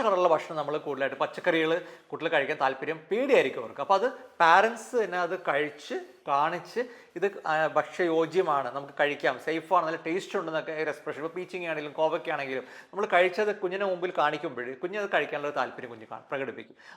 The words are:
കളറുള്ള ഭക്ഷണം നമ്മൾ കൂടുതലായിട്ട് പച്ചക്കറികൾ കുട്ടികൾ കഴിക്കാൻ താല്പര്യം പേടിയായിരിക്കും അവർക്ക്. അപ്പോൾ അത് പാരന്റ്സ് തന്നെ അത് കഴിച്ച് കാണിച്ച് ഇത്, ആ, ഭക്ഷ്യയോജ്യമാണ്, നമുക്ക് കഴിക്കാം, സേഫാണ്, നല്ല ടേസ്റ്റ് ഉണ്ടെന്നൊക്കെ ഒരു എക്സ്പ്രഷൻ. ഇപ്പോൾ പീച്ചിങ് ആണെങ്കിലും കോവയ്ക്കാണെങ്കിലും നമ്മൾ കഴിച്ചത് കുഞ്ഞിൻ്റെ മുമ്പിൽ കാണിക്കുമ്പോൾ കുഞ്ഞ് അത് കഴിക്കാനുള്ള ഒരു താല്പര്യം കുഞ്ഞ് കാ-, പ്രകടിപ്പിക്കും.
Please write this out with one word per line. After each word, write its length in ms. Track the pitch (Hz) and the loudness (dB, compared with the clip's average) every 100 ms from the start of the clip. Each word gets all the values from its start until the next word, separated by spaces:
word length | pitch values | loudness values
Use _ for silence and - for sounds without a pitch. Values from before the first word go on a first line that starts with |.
കളറുള്ള 260 | 226 185 180 | 2 4 4
ഭക്ഷണം 240 | 156 - 160 | 4 0 -6
നമ്മൾ 140 | 143 151 147 | -2 -4 -4
കൂടുതലായിട്ട് 340 | 135 135 - | -2 -2 -2
പച്ചക്കറികൾ 500 | 151 - 180 165 160 170 170 - - | -4 -2 0 2 2 0 -4 -18 -14
കുട്ടികൾ 220 | 143 156 | -6 0
കഴിക്കാൻ 240 | 160 135 151 | 0 0 0
താല്പര്യം 340 | 135 131 143 160 - | 0 -2 -6 -8 -4
പേടിയായിരിക്കും 500 | 208 262 226 135 127 | -2 4 6 6 0
അവർക്ക്. 200 | 113 - 139 | -10 -6 2
അപ്പോൾ 120 | 196 | 2
അത് 80 | 240 - - - | 2 -4 -10 4
പാരന്റ്സ് 540 | 165 175 220 233 - 247 | 8 8 6 0 -4 -2
തന്നെ 160 | 196 180 175 | 0 -2 -2
അത് 80 | 180 170 | -4 -2
കഴിച്ച് 460 | 143 151 - - 311 359 - - | 0 -2 -6 -10 -10 -10 -14 -2
കാണിച്ച് 540 | 143 156 175 165 220 247 - - 180 | 0 2 -2 -6 -6 -6 -8 -14 -4
ഇത്, 80 | 196 196 - | -4 -2 -2
ആ, 20 | 156 156 156 | 0 2 2
ഭക്ഷ്യയോജ്യമാണ്, 920 | 143 - 175 160 160 170 175 143 131 131 | -2 0 2 2 2 2 2 2 0 -6
നമുക്ക് 180 | 139 - | -6 0
കഴിക്കാം, 360 | 147 143 156 127 151 | 0 2 0 0 -2
സേഫാണ്, 380 | 160 160 180 160 | -4 2 2 2
നല്ല 100 | 160 160 | -2 -4
ടേസ്റ്റ് 300 | 175 175 202 | -4 -4 -6
ഉണ്ടെന്നൊക്കെ 340 | 165 160 147 156 | -2 -4 -4 -4
ഒരു 60 | 156 | -4
എക്സ്പ്രഷൻ. 260 | 139 - 135 | -4 -8 -6
ഇപ്പോൾ 120 | 156 175 | -6 -8
പീച്ചിങ് 320 | 175 185 170 | -8 -8 -4
ആണെങ്കിലും 220 | 156 147 139 | -4 -4 0
കോവയ്ക്കാണെങ്കിലും 680 | 160 165 165 151 135 131 123 - - | 2 0 -2 -4 -4 -6 -8 -16 -12
നമ്മൾ 140 | 185 208 | -4 4
കഴിച്ചത് 380 | 180 185 180 208 208 | 8 6 4 0 0
കുഞ്ഞിൻ്റെ 240 | 185 190 202 | -2 0 0
മുമ്പിൽ 200 | 180 180 175 | 0 -2 2
കാണിക്കുമ്പോൾ 480 | 151 151 165 120 123 135 | 2 2 -4 -6 -8 -6
കുഞ്ഞ് 140 | 180 208 | -6 -4
അത് 80 | 202 190 | 0 0
കഴിക്കാനുള്ള 340 | 147 147 143 | 0 -2 -4
ഒരു 60 | 143 | -2
താല്പര്യം 300 | 123 120 127 | -4 -6 -14
കുഞ്ഞ് 140 | 117 107 | -14 -14
കാ-, 100 | 117 - | -16 -8
പ്രകടിപ്പിക്കും. 460 | 139 131 110 113 - - | -6 -6 -8 -14 -18 -20